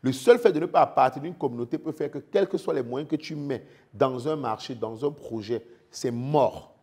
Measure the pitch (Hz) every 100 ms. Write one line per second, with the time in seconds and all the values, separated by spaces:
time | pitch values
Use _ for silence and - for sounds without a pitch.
0 | 131 127 - 240 233 151 175 185 156 -
1 | 131 139 151 175 139 120 120 156 160 147
2 | 147 147 - - - 175 - 156 117 127
3 | 151 156 - 151 143 127 - - _ 101
4 | 139 127 127 156 127 110 - 127 110 110
5 | 143 147 - 113 104 117 - - _ -
6 | 135 117 131 147 120 - - _